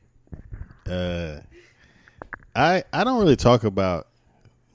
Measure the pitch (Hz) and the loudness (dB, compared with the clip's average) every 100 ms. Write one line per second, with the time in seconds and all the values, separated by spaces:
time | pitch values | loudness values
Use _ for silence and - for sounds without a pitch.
0 | _ _ - - - - - - - 90 | _ _ -20 -20 -18 -18 -18 -14 -8 -6
1 | 90 87 82 73 - - _ _ _ _ | -4 -6 -8 -12 -18 -20 _ _ _ _
2 | _ - - - - 113 151 180 - 147 | _ -20 -20 -20 -8 0 2 2 -2 -4
3 | 233 247 185 120 120 120 110 98 95 85 | -2 2 4 4 6 4 2 -2 -2 -2
4 | - _ _ _ _ _ _ | -8 _ _ _ _ _ _